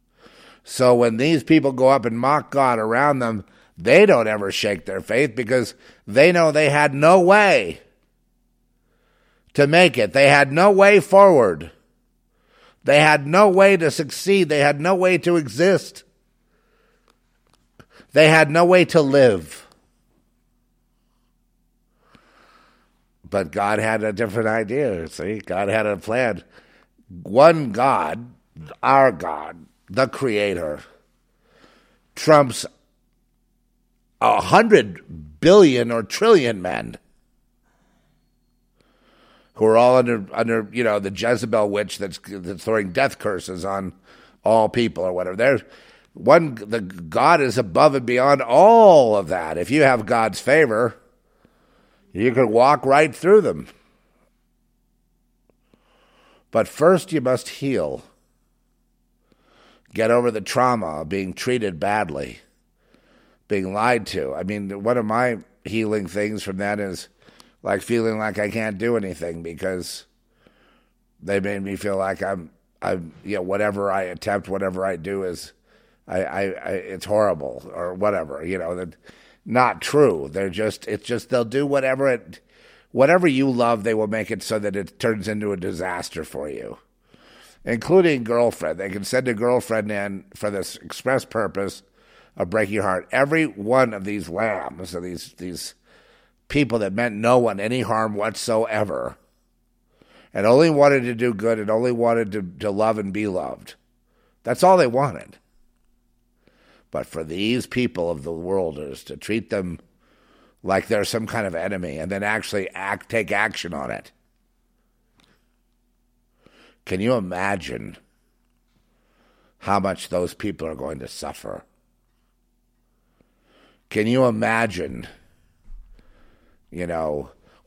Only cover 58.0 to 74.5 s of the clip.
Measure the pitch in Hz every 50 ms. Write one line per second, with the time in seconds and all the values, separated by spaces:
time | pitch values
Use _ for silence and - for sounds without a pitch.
58 | - _ _ _ _ _ _ _ _ _ _ _ _ _ _ _ _ _ _ _
59 | _ _ _ _ _ _ _ _ _ _ _ _ _ _ _ _ _ _ - 107
60 | 110 113 120 123 120 120 107 107 92 - - 127 123 127 123 110 92 80 78 78
61 | 80 76 98 98 95 92 87 - - 127 123 123 107 98 87 73 92 101 104 107
62 | 101 80 71 69 69 62 57 - _ _ _ _ _ _ _ _ _ _ _ _
63 | _ _ _ _ _ _ _ _ _ - 104 98 95 95 98 104 113 123 123 113
64 | 95 - 98 87 69 65 69 80 92 95 104 104 101 95 101 101 101 117 123 123
65 | 110 107 110 120 127 123 113 101 - _ _ _ - - 104 113 110 104 107 107
66 | 98 80 87 104 104 107 107 98 - 101 95 95 101 101 104 104 101 95 87 -
67 | - _ _ _ _ - _ _ _ _ _ _ - 95 101 95 - - 120 117
68 | 113 113 107 110 107 107 95 104 104 101 101 113 110 110 101 92 113 120 120 110
69 | 98 95 85 78 85 87 82 85 82 85 82 71 92 95 92 90 82 - - -
70 | - _ _ _ _ _ _ _ _ _ _ _ _ _ _ _ _ _ _ _
71 | _ _ _ _ - 90 101 98 95 101 101 98 98 98 98 90 104 101 98 95
72 | 95 98 92 - 98 95 98 90 82 - _ _ _ _ _ _ - 95 98 92
73 | 82 78 - - - 92 104 95 90 92 98 101 104 104 98 101 101 98 95 98
74 | 95 90 87 - - 107 101 101 - 92